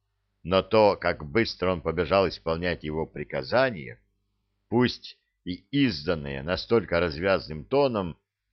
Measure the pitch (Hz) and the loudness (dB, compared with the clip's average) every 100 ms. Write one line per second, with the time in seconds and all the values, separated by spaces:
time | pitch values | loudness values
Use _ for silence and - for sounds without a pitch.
0 | _ _ _ _ 80 95 92 110 104 87 | _ _ _ _ 0 2 4 4 4 4
1 | 85 80 76 104 113 - 90 87 82 80 | -2 -4 -2 0 0 -2 -2 0 -2 -2
2 | 76 98 90 - - 82 87 80 78 78 | 2 4 2 0 -4 -2 -2 -4 -4 -4
3 | 78 73 71 71 65 117 131 90 60 57 | -6 -8 -8 -6 -2 0 0 -2 -12 -16
4 | _ _ _ _ _ _ - 120 123 - | _ _ _ _ _ _ -2 2 2 0
5 | - - _ _ 90 90 _ 143 131 80 | -14 -20 _ _ -10 -10 _ 0 0 0
6 | 76 82 69 67 73 95 - 117 85 85 | -2 -2 -4 -6 -4 -4 2 0 2 0
7 | 87 73 95 92 - 76 67 135 139 110 | 0 0 0 0 -2 -10 -2 0 2 0
8 | 90 - _ _ _ | -4 -8 _ _ _